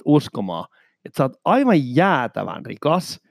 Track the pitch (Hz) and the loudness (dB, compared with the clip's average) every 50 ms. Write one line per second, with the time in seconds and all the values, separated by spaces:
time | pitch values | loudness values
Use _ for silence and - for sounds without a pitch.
0 | - 139 147 147 - - - 117 101 92 85 82 82 - _ _ _ _ _ _ | 2 4 4 4 2 0 -6 -8 -6 -6 -8 -8 -10 -12 _ _ _ _ _ _
1 | - - - - 139 135 - _ - 165 208 262 285 254 202 151 131 123 123 156 | -20 -6 -2 -2 -2 -2 -4 _ 0 0 2 2 4 4 4 2 2 2 2 2
2 | 185 196 170 131 120 110 - 107 98 92 85 - - - - - - 143 165 185 | 4 4 2 0 -2 -4 -6 -6 -8 -6 -8 -12 -12 -14 -10 -4 -2 0 0 0
3 | - - - - _ _ | -2 -6 -12 -18 _ _